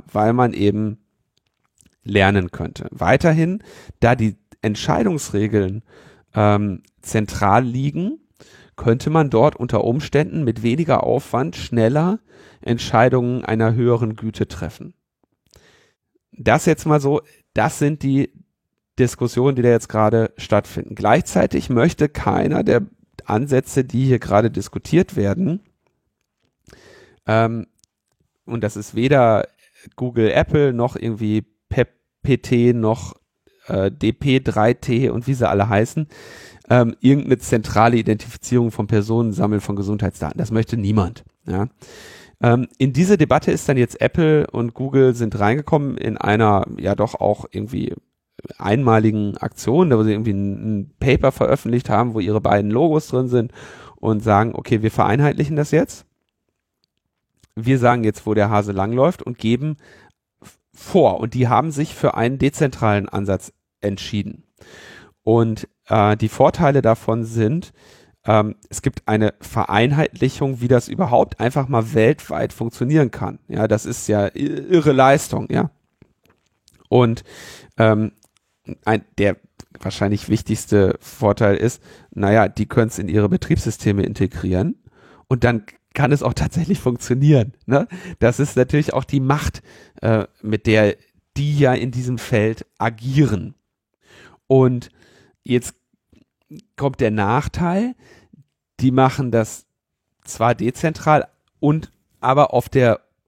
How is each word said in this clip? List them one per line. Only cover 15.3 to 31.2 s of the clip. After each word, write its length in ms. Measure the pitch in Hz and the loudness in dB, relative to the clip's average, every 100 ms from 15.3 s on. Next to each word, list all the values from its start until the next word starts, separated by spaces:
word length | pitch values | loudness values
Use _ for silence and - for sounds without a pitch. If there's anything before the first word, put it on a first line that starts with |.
| _ _ _ _ _ _ _ _ _ _ | _ _ _ _ _ _ _ _ _ _
Das 360 | _ 120 123 - | _ 0 2 2
jetzt 180 | 156 - | 0 2
mal 160 | 151 | 0
so, 200 | 139 147 - _ _ - | 2 -2 -4 _ _ -2
das 240 | 117 - | -2 0
sind 240 | 147 151 | -2 -2
die 280 | 139 135 - - _ _ _ _ _ - | -2 0 -2 -6 _ _ _ _ _ 0
Diskussionen, 560 | 123 - 120 - 131 131 | 0 0 -4 0 0 2
die 80 | |
da 60 | 120 | 2
jetzt 200 | 117 - | 2 0
gerade 420 | 107 107 113 113 - | 0 2 2 0 -4
stattfinden. 560 | - 104 - - - | -2 -2 -2 -10 -12
Gleichzeitig 800 | 104 104 127 - 180 - - - | -4 2 2 2 -2 0 -2 -2
möchte 360 | 120 147 - 151 | 2 2 2 -2
keiner 560 | - - - - 151 | -2 -2 -2 -2 -2
der 200 | 214 120 104 _ _ - - | 0 0 -2 _ _ -20 -4
Ansätze, 580 | 107 139 131 - - | -4 0 -2 0 -4
die 220 | 131 117 131 | -2 -2 0
hier 140 | 120 | 0
gerade 300 | - 101 113 | 2 2 2
diskutiert 640 | - 98 - - 160 185 - | -2 -8 -10 0 0 2 0
werden, 440 | 101 98 185 180 - _ _ _ _ _ _ _ _ _ _ - - - _ _ - | -2 0 -2 -4 -8 _ _ _ _ _ _ _ _ _ _ -20 -20 -20 _ _ -2
ähm, 420 | 110 113 117 101 _ _ _ _ _ _ _ - | 0 0 -2 -10 _ _ _ _ _ _ _ -10
und 180 | 117 | -6
das 140 | 104 101 | -6 -6
ist 180 | 104 - | -10 -4
weder 520 | 123 139 120 107 - _ _ _ - - | 0 4 4 2 0 _ _ _ -20 -10
Google, 320 | 127 120 107 | -6 0 2
Apple, 420 | - - 156 143 | 2 2 2 2
noch 240 | 120 120 - | 0 -2 -4
irgendwie 460 | 117 107 | -6 -4